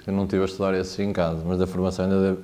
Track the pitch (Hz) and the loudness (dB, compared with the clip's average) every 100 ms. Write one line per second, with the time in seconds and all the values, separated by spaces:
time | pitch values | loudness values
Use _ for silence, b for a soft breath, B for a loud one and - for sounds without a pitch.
0 | - 98 95 98 95 - 98 92 92 - | -4 -2 2 2 0 0 0 0 -2 -4
1 | 101 95 82 82 82 90 90 90 92 90 | -2 0 0 0 -2 0 0 0 -2 0
2 | 92 98 95 92 | 2 2 2 0